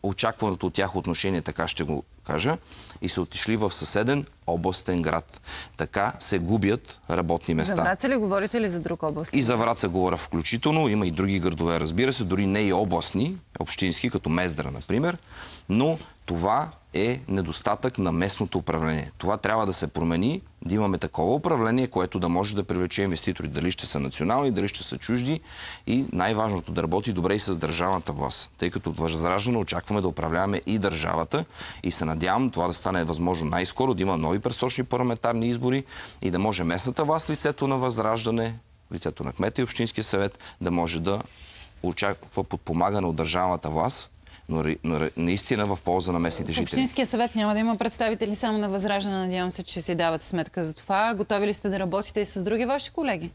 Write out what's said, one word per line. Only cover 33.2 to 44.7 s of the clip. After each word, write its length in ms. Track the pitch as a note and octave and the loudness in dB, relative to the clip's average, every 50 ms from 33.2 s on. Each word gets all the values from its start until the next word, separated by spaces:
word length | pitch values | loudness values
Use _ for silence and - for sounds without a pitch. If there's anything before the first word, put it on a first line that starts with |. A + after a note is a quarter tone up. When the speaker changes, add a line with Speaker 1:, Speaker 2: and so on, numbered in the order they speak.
| E2+ F2 F#2 E2 E2 D2+ | 2 0 2 0 0 0
Speaker 1:
най-скоро, 440 | E2 F2 F#2 F#2 - - B2+ C3+ A#2+ | 0 0 0 -2 0 0 2 2 2
да 80 | F2 F#2 | 2 2
има 140 | G2 F#2 | 2 2
нови 220 | E2 D#2+ D#2 F2 G#2 | 2 2 0 0 0
предсрочни 460 | G#2+ B2 B2 - - B2+ - - B2 | 0 -2 -2 -2 -2 -2 0 -2 -2
парламентарни 640 | - - B2 B2+ B2 A#2+ A2+ - A#2 A#2 A#2 A2+ A#2 | 0 0 0 2 0 0 0 0 0 0 2 0 0
избори 360 | A#2+ A#2+ B2 B2 B2+ C#3 C3+ - - - - - - - - | 0 0 0 0 0 0 -2 -6 -12 -14 -14 -14 -14 -4 -2
и 80 | F#2+ | 0
да 80 | F2 F2 | 2 2
може 260 | G2 G#2+ G#2 F#2 F2 | 2 2 2 2 0
местната 400 | E2 E2+ F#2 G2 B2 B2 - D#3 | 0 0 0 0 -2 0 0 2
власт, 260 | C#3+ D#3 D#3+ - - | 2 2 0 0 -2
лицето 380 | D#3 C#3+ - D3+ D3 - C#3+ C3+ | -4 0 0 -2 0 0 0 0
на 80 | C3+ | 2
Възраждане, 800 | C3 B2+ B2+ A#2 A2+ G#2+ A2 A2 A2+ A2 A2+ A2+ A#2 A2+ A2+ A2+ A2+ - _ - - _ _ - | 2 0 0 0 0 0 2 0 0 0 0 0 0 0 -2 -4 -8 -14 _ -20 -20 _ _ -8
лицето 320 | E2 - D#2+ - - D2 | -4 -4 -4 -4 -4 -8
на 80 | C2+ - | -8 -2
кмета 280 | - - G#2+ - - | -2 -2 -2 0 0
и 40 | B2+ | -2
общинския 400 | A2+ - - A#2 A2+ - - A2 | -2 0 -2 -2 -2 0 -4 -2
съвет, 340 | - - G2 G2+ G2+ - - - - - - | 0 0 0 0 0 -2 -8 -18 -18 -12 -4
да 100 | F2+ F2 | -2 0
може 300 | F2 F2 E2+ E2 E2 E2 | 2 2 2 0 0 0
да 200 | E2 F#2+ G2 G#2+ - - - - - - - - - - - - - | 0 0 0 -2 -4 -10 -14 -20 -20 -20 -18 -20 -20 -20 -14 -6 -4
очаква 600 | F2 E2+ - G2 G2+ G2 - - - - - F#2+ | -4 -2 0 0 0 -2 -4 -8 -6 -4 -4 -4
подпомагане 640 | - - E2+ - - E2 E2 E2+ G2 G2+ G#2 F#2+ | -2 -6 -8 -4 -2 0 2 2 2 2 0 0
от 100 | E2+ E2 | 0 0
държавната 540 | D#2 D#2+ D#2+ E2 F2+ F2+ F#2 F2+ E2 - D2+ | 0 -2 0 2 2 2 2 0 -2 -2 -2
власт, 400 | D#2 D#2 E2+ B2 - - - - - - - - - - - - | 0 0 0 0 -2 -4 -10 -10 -12 -20 -20 -20 -20 -20 -8 -4
но 160 | D#2 D#2+ D#2 | -2 0 2
ре-, 140 | D#2 | 0